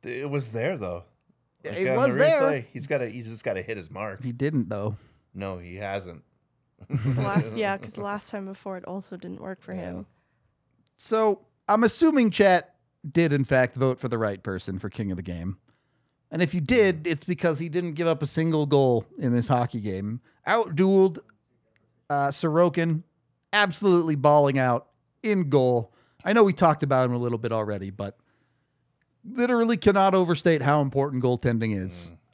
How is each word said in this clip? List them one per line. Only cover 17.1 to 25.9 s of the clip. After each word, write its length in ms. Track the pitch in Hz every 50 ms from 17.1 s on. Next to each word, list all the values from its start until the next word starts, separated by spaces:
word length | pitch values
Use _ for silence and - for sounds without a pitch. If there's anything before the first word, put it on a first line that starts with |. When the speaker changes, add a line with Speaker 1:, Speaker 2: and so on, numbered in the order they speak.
| 165 143 -
Speaker 2:
because 340 | - 175 147 - 170 160 135
he 100 | 165 170
didn't 240 | 151 175 180 175 151
give 140 | 147 170
up 160 | 170 160 156 151
a 40 |
single 400 | 139 - - 160 165 160 156 151
goal 380 | 143 139 139 139 131 123 113 107 _ - -
in 140 | - 127 120
this 140 | 120 117 -
hockey 320 | 139 123 120 120 - 120
game. 400 | 104 107 95 95 98 104 110 123 _ _ _ _ _
Outdueled, 720 | - 190 233 226 - 165 143 185 190 196 190 190 190 160 - - _ _ _ _ _ _ _ _ _ _ _ _ _ _ _ _ _
uh, 180 | 147 143 139 139
Sorokin, 720 | 139 - - 165 151 165 175 175 143 170 165 170 160 156 170 _ _ _ _ _ _ _ _ _ -
absolutely 640 | 208 208 202 170 - 208 202 180 175 170 160 156
balling 420 | 143 127 147 147 151 143 143 139 135
out 300 | 131 127 120 120 - _ _ _ _ _ _ _ -
in 260 | 214 208 190 180 143
goal. 440 | 135 143 127 127 123 120 110 -